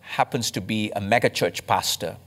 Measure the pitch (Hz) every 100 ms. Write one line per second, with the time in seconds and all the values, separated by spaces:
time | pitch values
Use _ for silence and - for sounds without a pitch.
0 | - - 131 131 113 - 95 110 110 104
1 | 98 120 123 - 92 - - 98 - -
2 | 85 -